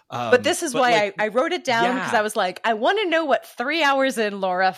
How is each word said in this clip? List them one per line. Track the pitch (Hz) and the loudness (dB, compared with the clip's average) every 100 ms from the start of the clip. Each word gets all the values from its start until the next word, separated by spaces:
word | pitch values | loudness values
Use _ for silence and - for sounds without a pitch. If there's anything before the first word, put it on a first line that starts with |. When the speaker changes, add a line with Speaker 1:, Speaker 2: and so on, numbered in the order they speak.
| - | -12
Speaker 1:
Um, | 123 120 | -6 2
Speaker 2:
But | 247 | 2
this | 269 359 | 2 -2
is | 339 | -2
Speaker 1:
but, | 262 | 0
Speaker 2:
why | 247 | 2
Speaker 1:
like, | 220 208 196 | 2 0 -2
Speaker 2:
I, | |
I | 214 | -2
wrote | 220 320 | 0 -2
it | 349 | -2
down, | 254 233 240 254 | -2 0 0 0
'cause | - | 0
Speaker 1:
yeah. | 226 | 0
Speaker 2:
I | |
was | 214 220 | 0 0
like, | 185 - | -2 -2
"I | 220 | -2
wanna | 214 277 403 381 | 0 0 0 0
know | 320 | 0
what | 311 233 - | 2 0 -2
three | - 247 330 | -8 -4 0
hours | 285 269 269 233 | 2 2 0 0
in | 208 196 | -4 -2
Laura | 190 180 190 | -2 0 0